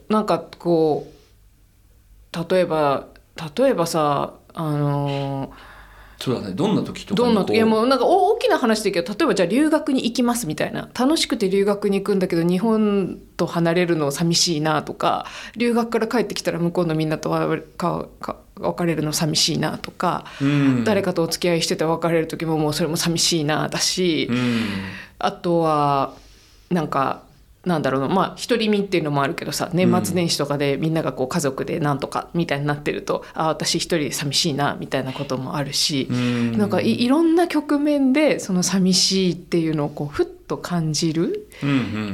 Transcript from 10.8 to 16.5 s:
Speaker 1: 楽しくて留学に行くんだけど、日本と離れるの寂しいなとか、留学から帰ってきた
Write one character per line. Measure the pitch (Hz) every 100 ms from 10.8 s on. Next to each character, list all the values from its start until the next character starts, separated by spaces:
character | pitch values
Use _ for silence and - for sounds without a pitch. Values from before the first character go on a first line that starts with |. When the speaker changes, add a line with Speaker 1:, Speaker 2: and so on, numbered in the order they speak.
| -
Speaker 1:
楽 | - 262 320
し | -
く | 226
て | 190
留 | 196
学 | 196 202 208
に | 196
行 | 196
く | 190
ん |
だ | 180
け | 170
ど、 |
日 | 170 180
本 | 226 220 214 202 180 - - -
と | 170
離 | 170 170
れ | 175 170
る | 165
の | 143
寂 | 143 170 170
し | 180 151
い |
な | 156 151
と | -
か、 | - 160 101 - - - 214
留 | 240
学 | 226 226
か | 226
ら | 226
帰 | 247
っ | 196
て | 185
き |
た | 175